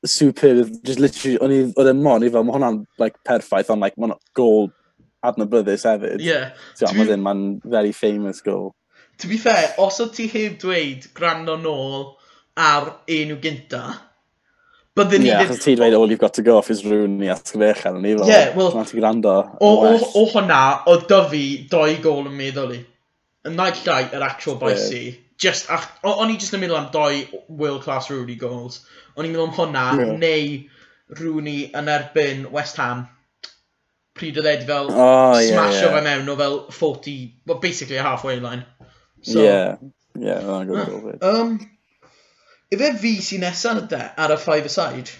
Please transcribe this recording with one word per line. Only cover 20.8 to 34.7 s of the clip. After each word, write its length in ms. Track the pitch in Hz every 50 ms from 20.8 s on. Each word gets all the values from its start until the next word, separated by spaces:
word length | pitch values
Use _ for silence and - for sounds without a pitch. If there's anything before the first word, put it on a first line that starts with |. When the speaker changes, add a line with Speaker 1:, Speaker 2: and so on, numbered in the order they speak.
| - 175
Speaker 2:
oedd 180 | 175 170 170 -
'da 100 | 202 196 175 147
fi 160 | 147 151 139 139 143 131 135 -
dou 320 | 180 165 156 156 156 -
gôl 320 | 165 160 147 139 139 139
yn 80 | 139 139
meddwl 320 | 135 135 131 139 135 123 123 120
i. 20 | 120 _ _ _ _ _ _ _ _ _ _ _ _
Yn 140 | 151 165 170
naill 240 | 185 185 170 - -
llai 180 | 180 160 131 127 120
yr 160 | - 139 139
actual 320 | 135 - - - 156 139
Speaker 1:
Ie. 80 | 123 131
Speaker 2:
boesi. 420 | 127 - 101 104 107 113 120 120 123 127 - _ _ _ _
Just 300 | - 185 - - - -
ach-, 300 | 151 165 - - - _
o-, 120 | - 202 208 202 220
o'n 60 | 226
i 60 | 226 190
just 140 | - - -
yn 60 | 196 185
meddwl 140 | 175 165 156
am 60 | 143 135 -
dou 240 | 156 151 147 143 139 135 - - - - _
world-class 580 | 160 147 151 147 139 135 - 151 139 131 123 -
Rooney 280 | 143 135 123 120 123 113
goals. 380 | 127 120 123 120 120 123 123 - _ _ - - - _ _ -
O'n 80 | 156 165
i'n 60 | 165
meddwl 160 | 165 160 160
am 80 | 156 -
hwnna, 240 | 170 156 143 135 127 127
Speaker 1:
Ie. 220 | 135 139 123 113 110
Speaker 2:
neu 1000 | 110 165 165 160 156 151 147 147 135 139 - _ _ _ _ _ _ _ _ - 151
Rooney 460 | 165 165 156 156 151 151 147 143 143 139 -
yn 140 | 147 147 151
erbyn 540 | 151 147 143 127 - 160 147 139 135 135 135 135
West 260 | 127 147 143 - - -
Ham. 220 | 135 120 123 123 123 123 _ _ _ _ _ _ - - _ _ _ _ _ _ _ _ _ _ _ _ _
Pryd 240 | - - 160 143 147
oedd 80 | 151 156
e 60 | 147 -
'di 80 | 117
fel 180 | 123